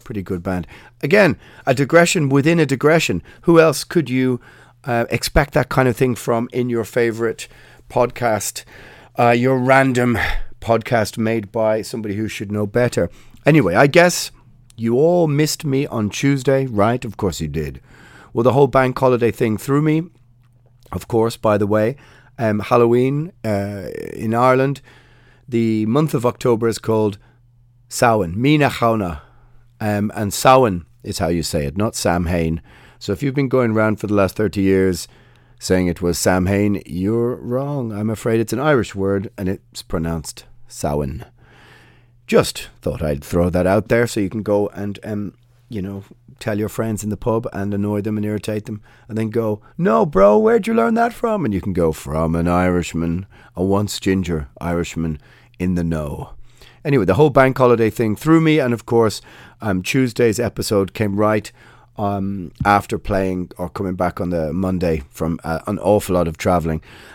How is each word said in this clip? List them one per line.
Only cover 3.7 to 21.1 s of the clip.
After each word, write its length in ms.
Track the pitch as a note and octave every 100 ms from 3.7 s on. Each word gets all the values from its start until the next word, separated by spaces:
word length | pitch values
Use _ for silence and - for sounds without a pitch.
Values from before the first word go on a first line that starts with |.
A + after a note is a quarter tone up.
| C#3
could 280 | - F3+ B2+
you, 300 | B2+ C3 B2 - - - _
uh, 220 | - A#2 A#2
expect 460 | - - - C#3+
that 140 | D3+ B2+
kind 200 | - C3
of 80 | A2+
thing 180 | C3
from 340 | A#2 - A#2 A#2+
in 180 | - B2
your 140 | A#2
favourite 640 | G#2+ B2+ A#2 A2 A2+ A2 - - - - -
podcast, 760 | - A#2+ - A#2+ G#2+ - - - - - - - -
uh, 120 | A#2+
your 280 | A#2+ B2 C3
random 580 | B2+ C3+ C3+ B2 B2 A2 - - - -
podcast 580 | - A2+ - A#2 G#2 -
made 320 | A2 A2+ G2
by 320 | A#2 A2 A2
somebody 320 | G2 A#2 G#2+
who 140 | G2+ A2
should 240 | - G2+
know 140 | G#2 G#2
better? 440 | A#2+ A#2+ - F2+ - - -
Anyway, 300 | - D#3 G2+
I 140 | F#2 C#3+
guess 420 | E3+ F3 - - - _ - _ -
you 200 | A2+ A#2+
all 300 | D#3+ F3+ E3
missed 380 | C#3+ D3+ -
me 220 | D3 C3+ C#3+
on 220 | A2+ G#2
Tuesday, 580 | - C#3 C#3 B2+ C3+ C3+
right? 380 | G#2 G#2 B2
Of 120 | A#2+ -
course 240 | G2+ -
you 80 | D#2
did. 320 | D2 D2 C2+ - - - - -
Well, 120 | A#2+
the 80 | A#2
whole 160 | C3 C#3+
bank 280 | C3+ B2+ B2+
holiday 360 | C3 B2 A#2
thing 260 | - A#2+ G#2+
threw 240 | - C#3
me, 200 | D#3 D#3 F3 _ _ _ _ _ _ _ -
of 160 | -
course, 280 | -